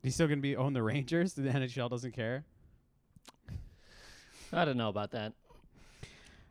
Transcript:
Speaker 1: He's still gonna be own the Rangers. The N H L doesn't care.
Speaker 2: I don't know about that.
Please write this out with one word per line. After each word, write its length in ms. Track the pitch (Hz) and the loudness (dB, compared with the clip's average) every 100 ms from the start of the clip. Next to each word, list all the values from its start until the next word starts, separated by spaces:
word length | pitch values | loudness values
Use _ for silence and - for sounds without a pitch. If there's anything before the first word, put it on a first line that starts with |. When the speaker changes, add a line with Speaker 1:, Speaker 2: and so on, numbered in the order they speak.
Speaker 1:
He's 100 | 131 | -2
still 140 | 123 165 | 4 4
gonna 120 | 147 | 4
be 140 | 139 | 0
own 180 | 135 131 | 2 2
the 100 | 131 | 2
Rangers. 480 | 110 143 127 165 180 | 2 2 2 2 2
The 160 | - 139 | 0 0
N 120 | 131 | 2
H 120 | 131 123 | 0 -2
L 120 | 120 | -2
doesn't 240 | 120 127 | -2 -6
care. 320 | 117 113 131 151 - - - _ _ _ - - - - - - - - - - - - - - | -4 -2 -2 -6 -20 -20 -20 _ _ _ -20 -20 -20 -10 -10 -10 -18 -20 -20 -20 -20 -20 -20 -4
Speaker 2:
I 120 | 170 | 2
don't 120 | 165 127 | 4 4
know 120 | 113 | 2
about 220 | 101 104 | 0 -2
that. 200 | 120 107 - _ - - - - - - - - - - | -4 -6 -8 _ -20 -20 -20 -20 -20 -20 -20 -20 -20 -20